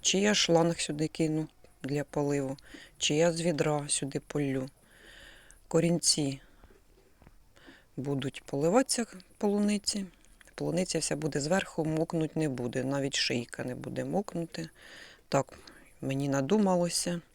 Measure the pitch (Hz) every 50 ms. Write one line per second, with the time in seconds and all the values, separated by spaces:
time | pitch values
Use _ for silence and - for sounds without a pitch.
0 | - - - 190 196 208 208 - - - 170 160 165 170 165 - - - 151 147
1 | 160 156 - - 165 156 156 156 156 156 _ _ - - - _ - 131 143 147
2 | 139 - - 151 147 143 143 143 139 131 139 - - - - - - - _ _
3 | - - 147 151 165 175 165 165 165 175 160 143 156 156 151 147 143 147 - -
4 | - 135 - 147 - _ - 147 147 139 131 135 131 139 _ _ _ _ - -
5 | - - - - - - - - - - - - _ - - 165 165 170 170 170
6 | - - - - 151 139 135 135 - - - - - - - - _ _ - -
7 | _ _ _ _ - - - - - - _ - - - - - _ _ _ -
8 | 127 143 143 139 127 139 - - - - - 139 147 165 185 247 269 - - -
9 | 233 - - 185 - _ - _ - 208 202 208 208 208 208 202 - - - 208
10 | 196 180 - _ _ - - _ - - - - 147 147 151 170 185 - - 165
11 | 147 - 160 143 151 156 139 147 139 151 180 196 190 - - - 156 156 156 160
12 | 165 - - 165 160 151 - 160 156 151 131 127 123 120 113 135 127 131 139 139
13 | 135 139 - - - - - 123 117 - - - 131 123 123 123 127 123 123 127
14 | 127 131 147 185 208 - - 175 170 165 - - 165 160 _ - - - - -
15 | - - - - _ _ - 139 135 - - - - - - - - - - -
16 | - 131 135 135 139 143 135 139 135 135 196 220 208 190 185 175 175 175 - -
17 | - 180 175 170 - _ _